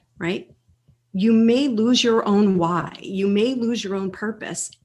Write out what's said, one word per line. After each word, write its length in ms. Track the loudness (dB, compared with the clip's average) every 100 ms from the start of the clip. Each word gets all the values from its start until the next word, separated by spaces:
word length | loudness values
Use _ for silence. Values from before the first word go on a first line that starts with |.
| _ _
right? 320 | -6 -6 -8 _ _ _ _ _ _
You 200 | -2 2
may 340 | 4 4 4 2
lose 340 | 0 2 2
your 240 | 2 2 2
own 300 | 2 4 2
why. 380 | 0 0 -4 -10
You 260 | -10 -4 0
may 260 | 2 0
lose 300 | 0 -2 -4
your 100 | -4
own 160 | -6 -6
purpose, 600 | -6 -8 -8 -10 -10 -10 -14